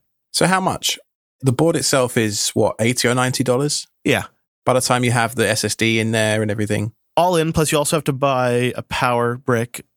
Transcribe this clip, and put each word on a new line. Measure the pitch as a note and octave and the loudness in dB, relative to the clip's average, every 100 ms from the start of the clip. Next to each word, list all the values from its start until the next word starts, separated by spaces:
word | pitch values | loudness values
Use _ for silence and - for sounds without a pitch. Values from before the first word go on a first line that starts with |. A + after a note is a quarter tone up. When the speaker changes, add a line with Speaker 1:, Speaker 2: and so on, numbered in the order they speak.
| _ _ _ | _ _ _
Speaker 1:
So | - D#3+ | 0 2
how | F#3 | 2
much? | F#3 G2 - - - _ _ _ | 0 -2 -4 -6 -10 _ _ _
The | C3+ | -2
board | B2 E3 D#3+ | 2 2 2
itself | - - B2+ - | 0 0 0 0
is, | A2 G#2+ - | 0 -2 -4
what, | - G#2 - | 0 0 0
eighty | A2+ B2 A#2+ | 0 0 0
or | B2 | 2
ninety | B2+ - | 0 0
dollars? | B2+ B2 D3 - - _ | 0 0 0 -4 -8 _
Speaker 2:
Yeah. | - A2 - _ _ _ - | 0 0 -2 _ _ _ 0
Speaker 1:
By | |
the | B2+ | 0
time | - B2 | 2 0
you | B2 | 2
have | A#2+ A#2 A#2 | 2 0 0
the | G#2 | 0
S | A2 | 0
S | G#2+ - | -2 -2
D | A2+ A2+ | 0 0
in | A2+ | 0
there | A2+ G#2+ G#2+ | 0 0 0
and | G#2+ | -2
everything? | G#2 G#2 G#2+ G#2+ - _ - | -2 -2 -2 -4 -8 _ 0
Speaker 2:
All | F3+ F3 | 2 2
in, | D#3 | 0
plus | E3 D3+ | 0 0
you | D3+ | 0
also | D3 E3 | 0 -2
have | D3 | -2
to | |
buy | C3 C#3 B2+ B2+ B2 B2 - | -2 0 2 0 2 0 -4
a | |
power | - - B2+ A#2+ A#2+ B2 | -8 -2 0 2 0 -2
brick. | - A#2 A#2+ - - | -2 0 -2 -8 -8